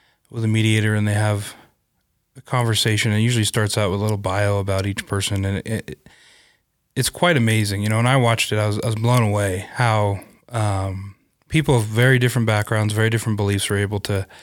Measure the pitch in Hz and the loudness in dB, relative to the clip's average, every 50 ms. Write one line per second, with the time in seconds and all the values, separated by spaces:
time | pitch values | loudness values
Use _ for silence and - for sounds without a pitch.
0 | _ _ _ _ _ _ 117 117 113 110 110 110 110 110 107 110 107 107 107 107 | _ _ _ _ _ _ -8 -4 -2 0 2 2 2 2 2 2 2 2 0 0
1 | 104 104 104 104 107 107 104 101 104 - - - - _ _ _ _ _ _ _ | 0 0 0 0 0 0 -2 -2 -4 -8 -14 -18 -20 _ _ _ _ _ _ _
2 | _ _ _ _ _ _ _ 131 - - 139 127 120 113 107 - - 110 107 101 | _ _ _ _ _ _ _ -20 -8 -4 -2 0 0 0 0 0 0 0 0 0
3 | - 113 104 107 113 120 123 117 104 - - 110 107 98 - 110 107 92 95 101 | 0 0 2 2 2 2 2 0 0 0 0 0 0 0 0 0 0 0 0 -2
4 | 107 107 107 98 98 95 92 101 104 101 101 101 95 101 95 95 95 101 98 - | -2 -2 -2 -2 -4 -4 -2 0 0 0 0 0 -2 -2 -2 -2 -2 -4 -6 -6
5 | - - 101 98 - - 104 98 95 98 98 - - 107 110 - - - - - | -6 -4 -4 -4 -2 -2 -2 -2 -2 -2 -4 -4 -4 -6 -6 -8 -8 -10 -14 -16
6 | _ - - _ _ - - _ _ _ _ _ _ _ _ _ _ _ _ 135 | _ -20 -20 _ _ -20 -20 _ _ _ _ _ _ _ _ _ _ _ _ -4
7 | 127 - - - 175 175 165 131 117 110 110 110 104 101 98 101 104 107 107 113 | -4 -4 -2 0 2 2 4 2 2 2 2 2 0 0 -2 -2 -2 0 0 2
8 | 120 123 135 135 120 117 113 - - - 107 107 107 104 101 107 - 117 110 107 | 2 2 4 4 4 2 2 0 0 -2 0 0 0 0 -2 -2 -2 -2 -2 -2
9 | 113 120 123 123 113 104 104 104 101 98 92 98 - - - - 123 117 110 107 | 0 2 2 2 2 2 0 0 0 -2 -4 -4 -8 -8 -4 0 0 2 2 2
10 | 104 101 98 92 - - - _ _ - 117 113 107 104 98 95 95 98 92 95 | 2 0 0 -2 -6 -14 -20 _ _ -8 -4 -2 -2 0 0 -2 -2 -4 -6 -8
11 | 98 98 - _ _ _ _ _ _ _ - 160 147 151 131 117 107 107 107 117 | -10 -14 -16 _ _ _ _ _ _ _ -2 0 2 4 2 2 2 0 2 2
12 | 123 131 131 120 123 120 - 123 113 110 107 104 104 - 113 107 104 104 101 110 | 4 4 4 4 2 2 0 0 0 2 2 0 0 0 0 0 0 0 0 2
13 | 110 113 113 107 - 113 107 104 104 101 101 98 - - 104 101 101 98 104 98 | 2 2 0 0 -2 -2 -2 0 0 0 0 0 -2 -2 -2 -2 -2 -2 -2 -4
14 | - - 101 95 92 - - - | -4 -2 -4 -4 -4 -6 -12 -20